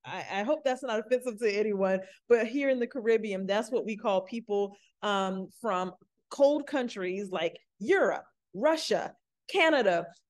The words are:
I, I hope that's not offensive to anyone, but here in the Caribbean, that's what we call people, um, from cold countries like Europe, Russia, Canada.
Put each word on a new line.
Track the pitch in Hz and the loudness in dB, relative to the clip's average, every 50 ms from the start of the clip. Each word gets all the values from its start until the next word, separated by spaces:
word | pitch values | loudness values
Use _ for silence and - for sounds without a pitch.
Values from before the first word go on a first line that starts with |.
| _ | _
I, | 123 160 185 - - | -10 -10 -10 -10 -6
I | 190 196 | -4 -4
hope | 208 240 311 302 - | 0 0 -2 0 0
that's | 262 254 254 | -2 -2 -2
not | 285 254 220 220 | -4 -2 -2 -2
offensive | 226 226 254 247 254 247 220 202 | 0 0 -2 -2 0 -6 -6 -2
to | 240 214 | -2 0
anyone, | 196 208 208 214 202 190 196 190 190 190 190 - - _ _ _ | 2 2 0 0 2 2 2 2 2 0 -2 -8 -20 _ _ _
but | 240 226 220 226 | 4 4 4 0
here | 240 285 277 277 | -2 0 2 2
in | 262 247 | 2 0
the | 240 240 | 0 -4
Caribbean, | - 269 208 226 226 220 220 214 196 190 190 | -6 -4 0 2 2 2 2 -2 -4 -4 -2
that's | 185 196 214 220 - | 0 0 0 0 0
what | 262 214 139 | -4 -4 -2
we | 202 220 | -4 -8
call | 208 - 220 196 185 | -4 -2 0 0 0
people, | 190 - 240 233 226 - 208 202 202 196 202 - _ _ _ _ | 0 -2 -10 -10 -6 -2 -2 -2 -2 -2 -6 -18 _ _ _ _
um, | - 208 202 196 190 190 190 190 190 - - - | -2 0 0 0 0 0 -2 -6 -8 -10 -14 -8
from | - 220 190 180 185 185 - _ - _ _ _ _ _ | -4 -2 -2 0 -2 -4 -8 _ -20 _ _ _ _ _
cold | - - 277 277 294 302 285 | 2 4 6 6 6 2 -2
countries | - 285 269 247 233 - 202 185 180 185 196 208 185 | -2 -4 -2 -2 -4 -6 -6 -6 -4 -4 -6 -6 -6
like | 180 175 165 - - - _ _ _ _ | -4 -2 -2 -2 -4 -6 _ _ _ _
Europe, | 190 247 381 392 285 196 - - - _ _ _ _ _ | 0 2 2 4 4 2 0 -2 -8 _ _ _ _ _
Russia, | - 185 240 302 330 311 - - 214 170 - - - _ _ _ _ _ _ - | -8 0 2 2 2 2 0 -2 -2 -2 -2 -6 -10 _ _ _ _ _ _ -4
Canada. | - 392 330 320 311 269 226 196 175 170 165 - - _ _ _ | 0 2 4 4 4 4 4 4 2 2 -2 -6 -16 _ _ _